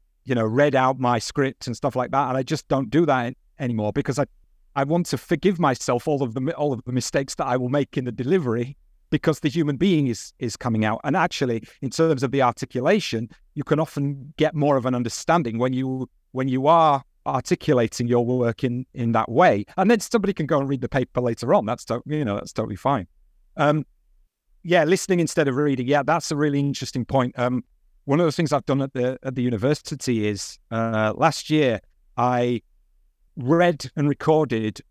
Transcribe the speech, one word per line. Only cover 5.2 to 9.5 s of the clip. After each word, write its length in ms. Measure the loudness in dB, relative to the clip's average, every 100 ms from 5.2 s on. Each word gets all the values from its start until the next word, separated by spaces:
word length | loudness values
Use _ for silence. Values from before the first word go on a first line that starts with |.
| -2 0 0 2
myself 500 | 0 0 -2 -2 0
all 140 | -2
of 140 | -2 -4
the 60 |
mi-, 100 | -4
all 200 | -2 -2
of 120 | -4 -4
the 60 |
mistakes 420 | -4 -2 -2 -4 -4
that 120 | -2
I 100 | -2
will 120 | 0
make 280 | -2 -2 -4
in 80 | -6
the 60 |
delivery 640 | -4 0 0 0 -2 -4 -10 _ _ _
because 300 | -2 0 0
the 100 |
human 280 | 0